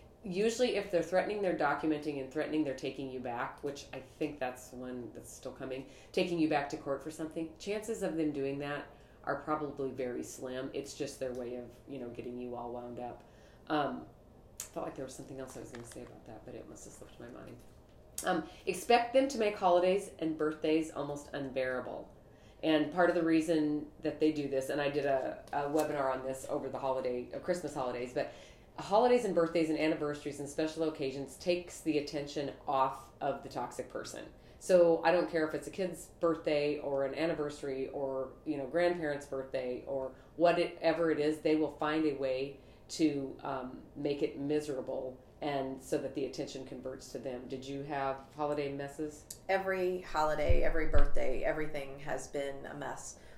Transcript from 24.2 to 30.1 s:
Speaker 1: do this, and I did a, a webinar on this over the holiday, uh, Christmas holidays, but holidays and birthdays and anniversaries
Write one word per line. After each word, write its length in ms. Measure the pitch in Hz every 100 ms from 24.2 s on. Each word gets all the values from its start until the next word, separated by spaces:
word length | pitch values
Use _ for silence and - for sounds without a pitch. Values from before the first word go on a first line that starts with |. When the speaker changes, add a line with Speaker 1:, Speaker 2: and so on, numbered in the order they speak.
| 156
Speaker 1:
do 160 | 151 139
this, 200 | 135 131
and 120 | 139
I 80 | 143
did 160 | 147 143
a, 320 | 135 127 - -
a 80 | 143 143
webinar 420 | 151 151 147 135
on 100 | 131 131
this 200 | 131 -
over 180 | 147 131
the 100 | 127
holiday, 500 | 135 131 127 123 120
uh, 40 | -
Christmas 360 | - 180 151
holidays, 380 | 147 127 120 123
but 200 | 139 - - - - - -
holidays 460 | - 202 247 247 220
and 80 |
birthdays 360 | 170 165 170 156
and 100 | 151
anniversaries 600 | 156 156 147